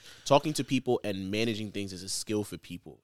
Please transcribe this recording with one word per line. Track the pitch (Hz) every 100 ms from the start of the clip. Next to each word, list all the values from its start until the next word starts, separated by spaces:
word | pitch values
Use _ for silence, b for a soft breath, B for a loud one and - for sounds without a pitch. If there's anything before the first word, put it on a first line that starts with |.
| B B -
talking | 139 156
to | 156
people | 131 131 123 120
and | 104 95 95
managing | 104 117 104 104
things | 101 98
is | 90
a | 92
skill | - - 107
for | 104 85
people. | - 87 78 57